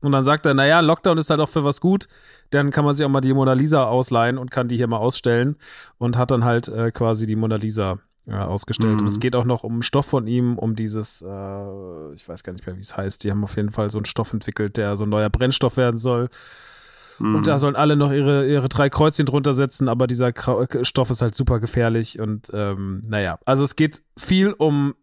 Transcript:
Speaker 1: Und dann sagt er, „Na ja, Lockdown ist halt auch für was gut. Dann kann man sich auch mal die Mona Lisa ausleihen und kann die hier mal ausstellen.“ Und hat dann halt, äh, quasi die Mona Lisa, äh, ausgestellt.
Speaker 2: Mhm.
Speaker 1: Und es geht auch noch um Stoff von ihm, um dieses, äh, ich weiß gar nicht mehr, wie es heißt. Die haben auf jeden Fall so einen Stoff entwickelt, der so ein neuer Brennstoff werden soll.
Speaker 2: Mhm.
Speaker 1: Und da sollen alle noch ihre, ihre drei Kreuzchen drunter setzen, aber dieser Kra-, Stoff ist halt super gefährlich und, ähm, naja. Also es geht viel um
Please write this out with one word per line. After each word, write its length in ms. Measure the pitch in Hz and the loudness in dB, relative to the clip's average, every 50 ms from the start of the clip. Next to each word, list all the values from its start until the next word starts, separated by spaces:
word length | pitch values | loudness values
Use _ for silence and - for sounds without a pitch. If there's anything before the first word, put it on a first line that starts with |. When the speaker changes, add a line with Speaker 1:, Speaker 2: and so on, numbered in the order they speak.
Speaker 1:
Und 120 | - 143 139 | 0 2 2
dann 120 | 135 131 | 4 4
sagt 200 | 139 147 151 - | 4 2 2 4
er, 60 | 151 139 | 2 4
„Na 120 | 135 135 | 4 4
ja, 140 | 139 160 170 | 6 6 6
Lockdown 360 | 165 151 165 - - 196 170 160 | 4 4 2 2 2 2 2 2
ist 120 | 151 - | 2 2
halt 100 | 165 147 | 2 0
auch 80 | 156 - | 0 0
für 140 | - 165 143 | 0 0 0
was 160 | 143 139 - | 0 0 0
gut. 260 | - 180 190 196 - - _ - - - - - _ _ | 2 2 2 0 -2 -6 _ -20 -20 -20 -20 -20 _ _
Dann 200 | - 143 143 143 | 0 0 2 2
kann 140 | 135 156 147 | 2 2 2
man 100 | 147 143 | 2 2
sich 100 | 139 156 | 2 2
auch 40 | 139 | 2
mal 100 | 139 135 | 2 2
die 120 | 131 131 135 | 2 2 2
Mona 200 | 139 135 131 131 | 4 4 4 4
Lisa 320 | 127 139 156 156 147 131 | 4 2 4 4 2 4
ausleihen 520 | 113 117 127 127 - 123 117 117 120 127 | 2 2 0 0 2 2 2 2 2 0
und 140 | 131 127 123 | -2 -6 -6
kann 160 | - 131 123 120 | -4 -4 -2 -2
die 80 | 120 | 0
hier 120 | 117 123 113 | 0 0 0
mal 80 | 113 110 | 0 0
ausstellen.“ 580 | 110 127 131 - - 123 117 120 123 139 147 - - - - - - - _ - | 0 -2 -2 0 0 2 2 2 2 0 -2 -4 -10 -20 -20 -20 -20 -20 _ -4
Und 200 | 120 120 120 123 | -2 0 0 0
hat 120 | 127 123 135 | 0 2 2
dann 120 | 120 117 | 2 2
halt, 220 | 120 120 117 113 - | 2 2 0 0 -4
äh, 220 | 110 110 117 117 | -4 -4 -2 -2
quasi 360 | - - 120 113 113 107 113 | -2 0 0 0 0 0 -2
die 100 | 107 107 | -2 -2
Mona 180 | 110 110 110 110 | -2 0 -2 -2
Lisa, 420 | 107 104 110 107 110 101 95 92 98 - _ _ _ _ | -2 -4 -4 -4 -2 -2 -2 -4 -6 -8 _ _ _ _
äh, 60 | - 104 | -10 -8
ausgestellt. 600 | 98 101 95 90 101 - - 113 - 113 110 107 | -6 -4 -4 -4 -6 -6 -6 -4 0 0 2 2
Speaker 2:
Mhm. 60 | 104 104 | 2 0
Speaker 1:
Und 40 | |
es 140 | 104 101 107 | 0 0 -2
geht 160 | 117 127 123 | -2 0 0
auch 80 | 123 123 | 0 0
noch 180 | 123 123 113 - | 0 -2 -2 -4
um 200 | 110 117 117 113 | -4 -6 -4 -4
Stoff 240 | - - 139 139 | -2 0 -2 0
von 200 | - - 135 113 | 0 -2 -2 -2
ihm, 320 | 110 120 123 123 120 120 104 | 0 0 0 0 0 0 -2
um 160 | - 113 110 | -2 -2 -2
dieses, 480 | 107 113 107 104 110 104 - - - 85 | -2 -4 -4 -6 -6 -8 -10 -12 -14 -14
äh, 920 | 92 98 98 98 98 98 101 101 101 95 98 95 92 85 80 78 73 73 | -14 -12 -12 -10 -10 -10 -10 -12 -12 -14 -14 -14 -14 -14 -14 -14 -16 -16
ich 140 | - - - | -18 -16 -16
weiß 140 | 85 85 - | -16 -14 -12
gar 100 | - 90 | -12 -14
nicht 140 | 90 - | -12 -12
mehr, 100 | - 92 | -12 -12
wie 40 | 95 | -12
es 160 | 95 - - | -12 -10 -8
heißt. 260 | - 98 98 - - - | -6 -6 -6 -6 -4 -2
Die 80 | 104 | -2
haben 140 | 98 104 104 | 0 0 -2
auf 120 | 98 - | -2 -2
jeden 140 | - 104 104 | -2 -4 -2
Fall 200 | 107 - 107 104 | -2 -2 -2 -2
so 80 | 107 107 | -2 -4
einen 80 | 101 | -4
Stoff 260 | - - - 113 - - | -4 -4 -4 -4 -4 -6
entwickelt, 440 | 110 - - - - 107 101 - | -6 -8 -8 -6 -4 -4 -4 -2
der 200 | 117 107 101 104 | -2 -2 -2 -2
so 80 | 101 107 | -2 -2
ein 40 | 104 | 0
neuer 200 | 104 104 107 107 | 0 0 0 0
Brennstoff 460 | 104 117 127 127 135 - - 123 - | 0 0 0 0 0 2 0 0 2
werden 220 | - 127 120 113 113 | 2 2 2 0 0
soll. 300 | 113 127 123 120 120 123 - - - - - - - - - - - - - - - - - - | 0 0 0 0 -2 -4 -6 -12 -20 -20 -20 -20 -20 -20 -20 -20 -20 -20 -20 -20 -20 -18 -10 -4
Speaker 2:
Mhm. 160 | - 107 107 | -2 0 0
Speaker 1:
Und 120 | 107 104 | 2 2
da 120 | 151 147 139 | 2 2 2
sollen 180 | 139 143 139 | 2 2 2
alle 200 | - 151 151 151 | 2 2 4 4
noch 160 | 147 143 139 139 | 4 4 2 2
ihre, 340 | 143 139 139 143 139 139 131 | 2 2 2 2 2 2 2
ihre 200 | 147 143 127 131 | 2 2 0 0
drei 200 | - 135 143 143 | 0 2 0 2
Kreuzchen 360 | - - 151 156 151 - 151 | 2 4 2 4 4 2 0
drunter 280 | 131 127 147 135 147 135 | 0 0 0 0 2 2
setzen, 340 | 123 139 131 - - 139 127 | 2 0 0 0 -2 -2 0
aber 180 | 117 123 127 | 2 2 0
dieser 220 | 120 123 120 127 123 117 | 0 0 0 0 0 -2
Kra-, 520 | - - - 127 104 127 131 - 123 123 | -2 -2 -2 0 0 0 0 -2 -2 -2
Stoff 260 | - - - 127 - | 0 0 0 0 0
ist 120 | 127 - 127 | 0 0 0
halt 120 | 113 - | 0 0
super 260 | - 131 120 123 113 | 0 0 0 0 0
gefährlich 600 | 110 113 - 123 117 117 113 113 113 - - - | -2 -2 0 0 0 2 2 0 -2 -4 -6 -6
und, 280 | 110 107 107 107 - - - | -6 -4 -6 -6 -8 -8 -6
ähm, 500 | 104 104 101 98 98 98 98 95 95 110 | -4 -4 -2 -4 -4 -6 -6 -6 -8 -6
naja. 320 | 110 110 104 101 90 82 - _ | -4 -2 -2 -2 -2 -4 -4 _
Also 200 | - 131 135 143 | 0 2 2 2
es 120 | 139 - | 0 0
geht 260 | - 156 151 - - _ _ _ | 2 0 0 0 -4 _ _ _
viel 360 | - - - 190 185 190 202 202 | -10 -4 0 2 2 2 2 2
um 420 | - 156 160 147 143 143 143 135 - | 2 2 2 2 2 0 0 -2 -6